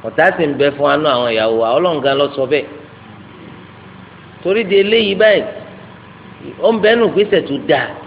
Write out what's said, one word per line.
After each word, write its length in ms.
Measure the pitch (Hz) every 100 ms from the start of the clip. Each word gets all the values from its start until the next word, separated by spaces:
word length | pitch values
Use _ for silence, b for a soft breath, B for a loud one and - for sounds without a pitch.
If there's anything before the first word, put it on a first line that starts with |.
Ọ̀tá 240 | 113 101 170
sì 140 | 180
ń 100 | 156
bẹ 160 | 131 143
fún 160 | 139 143
wa 100 | 143
nú 100 | 151
àwọn 220 | 127 123
ìyàwó 260 | 110 110 113
wa. 100 | 113
Ọlọ́run 300 | 131 180 156
gan 180 | 135 139
ló 80 | 143
sọ 160 | 143 131
bẹ́ẹ̀. 200 | 143 - - - - - - - - - - - - - - - - - -
Torí 260 | 170 208
di 120 | 208 196
eléyìí 380 | 196 226 214
báyìí, 280 | 190 214 196 - - - - - - - - - - - -
ó 120 | 190
ń 100 | 226
bẹ 100 | 196
nù 140 | 233 220
gbèsè 300 | 170 208 196
tó 140 | 147 139
dáa. 240 | - 143 117 101